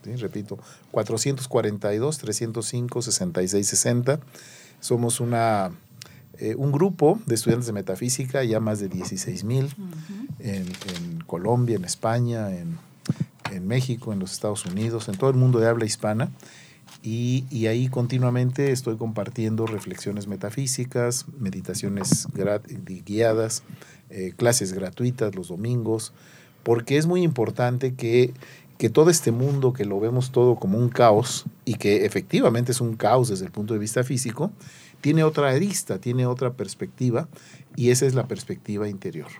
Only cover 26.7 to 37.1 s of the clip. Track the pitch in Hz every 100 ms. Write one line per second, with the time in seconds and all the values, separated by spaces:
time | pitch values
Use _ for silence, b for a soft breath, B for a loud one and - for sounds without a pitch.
26.7 | 117 117 143 160 180 175 123 110 - 123
27.7 | 127 131 127 117 120 127 - B B B
28.7 | - 113 110 160 160 - 117 135 139 127
29.7 | 120 104 98 110 127 127 131 123 117 95
30.7 | 107 120 127 120 107 120 - - - -
31.7 | 113 101 101 101 98 - 185 254 120 120
32.7 | 123 117 113 104 127 113 95 95 107 104
33.7 | 110 107 127 127 131 123 113 180 - B
34.7 | B B B 143 160 156 156 143 131 202
35.7 | 185 - 95 127 123 127 123 127 127 104
36.7 | - - - 127